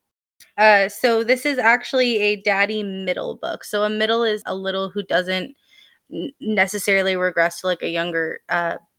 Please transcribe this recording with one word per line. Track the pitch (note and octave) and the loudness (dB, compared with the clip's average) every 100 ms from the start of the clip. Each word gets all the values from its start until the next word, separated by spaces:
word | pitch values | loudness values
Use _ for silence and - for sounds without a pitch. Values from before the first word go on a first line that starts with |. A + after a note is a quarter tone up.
| _ _ _ _ - - | _ _ _ _ -8 2
Uh, | G#3+ G#3 G3 | 6 6 4
so | - B3 A3+ | 0 2 2
this | A3+ B3 D4 | 2 0 0
is | C4 | 2
actually | A3 A#3+ - C4 B3 A3+ | 2 2 0 0 2 2
a | G#3 G#3 | 0 0
daddy | G3+ G3 G3+ G#3+ | 0 0 0 -2
middle | G3+ F#3+ F#3+ F3+ D3 - | -4 -4 -4 -4 -4 -6
book. | - - | -6 -8
So | - G#3 | -4 -2
a | G#3 | 0
middle | G#3+ A3 A#3 | 0 0 2
is | A#3 G#3+ - | 0 -2 -4
a | F#3+ | -6
little | F#3+ F#3+ F#3+ | -4 -4 -4
who | G3+ | -6
doesn't | F#3+ E3+ F3+ F#3 F3+ - _ _ _ _ - | 0 0 0 -2 -4 -12 _ _ _ _ -12
n-, | F3 F3+ - | -8 -8 -6
necessarily | G#3 G#3 F#3+ G#3 G#3 G3 F#3+ F#3 | -2 2 0 0 0 2 2 2
regress | F3+ E3+ E3+ - | 0 2 0 0
to, | F#3 | -4
like, | F3 | -2
a | E3+ | -2
younger, | E3 F3 E3 D#3+ - - | -2 -2 -2 -4 -6 -4
uh, | F3 E3+ - _ | -2 -2 -4 _